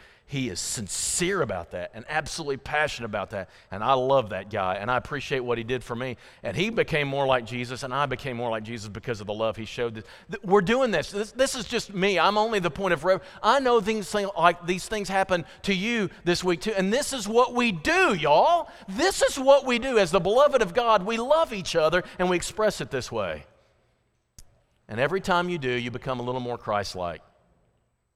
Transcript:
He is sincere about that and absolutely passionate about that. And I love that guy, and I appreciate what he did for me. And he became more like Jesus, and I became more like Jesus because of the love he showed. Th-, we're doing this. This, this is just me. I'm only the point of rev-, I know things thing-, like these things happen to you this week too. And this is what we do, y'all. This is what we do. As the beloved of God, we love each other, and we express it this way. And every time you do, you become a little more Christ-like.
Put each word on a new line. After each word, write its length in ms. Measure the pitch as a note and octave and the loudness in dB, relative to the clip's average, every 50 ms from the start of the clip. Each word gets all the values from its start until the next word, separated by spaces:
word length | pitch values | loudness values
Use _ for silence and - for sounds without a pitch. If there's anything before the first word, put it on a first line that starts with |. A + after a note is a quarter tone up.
| - - _ _ _ | -20 -20 _ _ _
He 220 | - C#3+ C3+ C3 A2+ | -8 -6 -4 -4 -4
is 100 | F2 - | -6 -6
sincere 840 | - - - B2+ G#2 - - - - - - - F3 F3+ G3+ F#3 | -8 -6 -6 -8 -8 -8 -6 -6 -4 -4 -2 -2 -2 -2 0 -2
about 300 | D3 A2 F#2+ F2+ E2 - | -2 -2 -4 -6 -8 -8
that 180 | - F2+ F2 - - | -10 -10 -10 -10 -12
and 100 | A2 A#2+ | -14 -12
absolutely 500 | - D3+ D#3 D3+ B2 - - D#3+ C#3+ C3+ | -6 -4 -4 -4 -4 -8 -8 -6 -6 -6
passionate 500 | B2 - - D3+ D3+ D3+ C#3+ - - B2 | -6 -6 -4 0 0 0 0 -2 -8 -8
about 240 | A2 G#2 G#2 F#2+ - | -6 -6 -6 -6 -6
that. 180 | - G2 F#2 - - - _ _ | -8 -10 -10 -10 -16 -20 _ _
And 120 | F#2 G2 G#2+ | -10 -4 0
I 100 | B2 C3+ | 2 2
love 360 | B2+ B2+ C3 C#3 C3+ A#2 G2 | 2 4 4 4 4 2 0
that 220 | G#2 F#2 G2 G2+ | -4 -8 -6 -4
guy, 240 | G#2 G#2 F#2+ F#2 F#2+ | -4 -2 0 0 -2
and 140 | G2+ G2+ A#2 | -2 -2 -2
I 60 | B2+ | -2
appreciate 420 | B2 G#2+ - D3 C#3 A#2+ - C#3+ C3 | -2 -2 -4 -8 -8 -6 -4 -4 -4
what 180 | B2 B2 A#2+ | -2 -2 -2
he 60 | A#2 A2+ | -4 -2
did 200 | A2+ C3 B2 - | -4 -4 -4 -4
for 120 | - A#2+ | -8 -8
me. 200 | A#2 B2+ C3 A#2 - - - - - - | -6 -6 -8 -8 -10 -16 -20 -18 -10 -8
And 120 | - G2 | -6 -2
he 140 | B2+ F#3 A3+ | -2 -2 0
became 380 | A3+ F3+ D3+ - D#3+ D3+ C#3+ | 0 0 0 0 0 0 0
more 180 | C#3 C#3 C#3 C#3 | 0 0 0 2
like 200 | C3+ C3 B2+ A#2 | 2 2 2 0
Jesus, 360 | G#2+ B2 B2 B2 A#2+ B2+ A#2 | -4 -6 -6 -6 -6 -8 -8
and 100 | C#3 B2+ | -8 -4
I 140 | B2 C#3 D3 | -2 -2 -2
became 320 | C3+ C3 - - C#3 B2 | -2 -2 -4 -6 -6 -6
more 140 | A#2 A#2+ A#2+ | -4 -4 -4
like 100 | A2+ A2 | -4 -4
Jesus 260 | G#2+ A2 A#2+ A2+ G#2 | -6 -8 -10 -10 -10
because 320 | A2 G2 A2+ - B2+ A#2+ G2+ | -10 -12 -8 -6 -6 -6 -6
of 60 | G#2 | -6
the 80 | G2+ G#2 | -6 -2
love 240 | G#2+ A2+ A2+ G#2 | -2 -2 -2 -2
he 80 | A2+ A2 | -4 -10
showed. 300 | - - - A#2+ A#2 A2 | -10 -6 -4 -4 -4 -4
Th-, 480 | A2 G#2 - - - - - F3 - - | -8 -14 -16 -20 -20 -14 -14 -14 -10 0
we're 180 | F3 F#3+ G#3 | 4 4 4
doing 300 | F3+ F3 A#3 C4 C4+ A#3 | 6 4 4 4 2 2
this. 200 | G3 D#3 C#3 - | 2 0 -2 -2
This, 200 | - G3+ A3+ G#3+ | -4 -6 -6 -4
this 240 | - B3 C4+ C4 C4 | 0 0 0 0 0
is 100 | B3+ G3 | -4 -6
just 260 | - B3 G#3+ - - | -4 -4 -4 -4 -4
me. 280 | G3 F#3 F#3 G3+ G3 E3+ | -2 0 0 2 4 4
I'm 180 | D#3+ F#3+ G#3 | 4 4 4
only 220 | G#3+ G#3+ A3+ A3+ G3+ | 2 2 2 0 0
the 120 | F3 E3+ | 0 -2
point 220 | C#3 - G3 F#3 F3 | -2 -2 0 0 0
of 100 | C3+ D3+ | 2 2
rev-, 200 | F#3 F#3+ F3+ - - - - | 2 2 2 0 -6 -12 -2
I 180 | - G#3 B3 C#4 | 2 2 4 4
know 220 | C4+ B3 A#3+ A#3 | 4 4 4 4
things 280 | F3+ G#3+ A3 A3 F#3+ - | 2 0 -2 -2 -4 -4
thing-, 180 | - G#3 G3+ F#3+ - | -2 -2 -2 -2 0
like 280 | E3 D#3+ F3 F3 - F3 | 4 4 4 4 4 0
these 200 | E3 F#3+ F3+ - | -4 -4 -4 -4
things 220 | - A3+ G#3+ G3+ - | -6 -6 -4 -4 -2
happen 360 | G3 F#3+ F#3+ - F#3 F3 D3+ - - - - | 0 0 2 2 0 -2 -2 -6 -14 -6 -2
to 100 | - G3 | -2 -2
you 380 | F3+ F#3+ A#3 A#3+ A3+ G3+ D#3 - - - | 0 0 0 0 0 -2 -4 -6 -4 -2
this 200 | E3+ F3 - F3+ | 0 0 2 0
week 180 | F#3 F3+ E3 | 0 -2 0
too. 120 | - G#3+ G#3+ | -2 -2 -2
And 160 | G3 F#3 F#3+ G#3+ | 0 0 0 0
this 200 | C4+ C#4 - C#4 | 0 -2 -2 -6
is 140 | B3+ F#3 | -6 -4
what 280 | G3+ A3 A#3 B3+ B3 B3 | 2 4 4 4 4 2
we 160 | B3 A#3+ A#3 | 2 2 2
do, 420 | F#3 D#3+ D3 D#4 E4 F#4 F#4+ D#4+ A3 | 0 0 0 2 4 4 4 4 4
y'all. 560 | E3 D3+ D3 D3 E3+ A#3 D#4 F4 E4+ D4+ - - - - | 2 4 6 6 6 8 6 4 2 0 -4 -10 -16 -16
This 360 | - F#3+ A3 D#4+ F#4+ G4 - C#5 | -8 -2 0 0 0 2 2 0
is 160 | C5 - C#4 | 0 0 2
what 260 | C4 C4+ C#4 C#4 C4 | 6 6 6 6 6
we 140 | C4 A#3+ A#3 | 2 0 0
do. 180 | A#3+ C4+ B3+ | 0 2 4
As 140 | G#3+ G3 D#3 | 4 4 4
the 100 | E3+ G3 | 2 2
beloved 400 | E3 F#3+ G#3+ B3+ D4 C#4+ B3+ B3 | 2 4 4 6 6 6 4 2
of 140 | A3+ F3 E3+ | 2 0 0
God, 280 | A#3+ A#3+ A#3 A3 G3+ F3+ | 0 4 4 4 4 2
we 140 | G#3 A3+ | 0 -2
love 340 | A3+ A#3 C4 D4+ D#4+ E4 C#4 | -2 2 2 4 4 4 2
each 240 | A#3+ G3 D#3 - - | -2 -6 -6 -2 0
other, 280 | E3 D#3 D#3 E3 F3+ E3+ - - - | 2 2 4 2 2 0 -4 -4 -2
and 100 | F#3 F3+ | 0 0
we 60 | F3+ | 0
express 440 | F3 - - - - G#3+ G#3 F3+ - | 0 -2 -4 -2 0 0 0 0 -2
it 120 | D3+ A#2 | -6 -6
this 200 | - C3 A2+ - | -6 -6 -6 -4
way. 340 | B2 A2 G2 F2 D#2 D2+ D2 - _ _ _ _ _ _ _ _ _ _ _ _ _ _ _ _ _ - - - _ _ _ _ _ _ _ | -4 -4 -4 -4 -6 -8 -12 -18 _ _ _ _ _ _ _ _ _ _ _ _ _ _ _ _ _ -20 -20 -20 _ _ _ _ _ _ _
And 120 | - A2 A2+ | -8 -2 -2
every 220 | C3+ D3 F3+ G3 | 0 0 0 -2
time 280 | - G3 F3+ F3 F3+ F3+ | 0 0 0 2 0 0
you 80 | F3 | -4
do, 140 | E3 C3+ B2+ | -4 -2 -2
you 200 | B2 B2 A#2+ B2 | -2 -2 -4 -6
become 280 | A#2+ A#2+ - C3+ B2+ B2 | -8 -8 -6 -6 -6 -4
a 40 | A#2+ | -4
little 180 | B2 B2+ C3 | -4 -4 -4
more 160 | B2 A#2+ A#2+ | -4 -6 -8
Christ-like. 640 | A2+ - - G#2 G2+ G2 - - F#2 F2+ E2+ E2 - - _ _ _ _ _ _ _ _ _ _ _ _ _ _ _ _ _ _ | -6 -4 -2 0 0 -2 -4 -6 -6 -6 -6 -6 -10 -14 _ _ _ _ _ _ _ _ _ _ _ _ _ _ _ _ _ _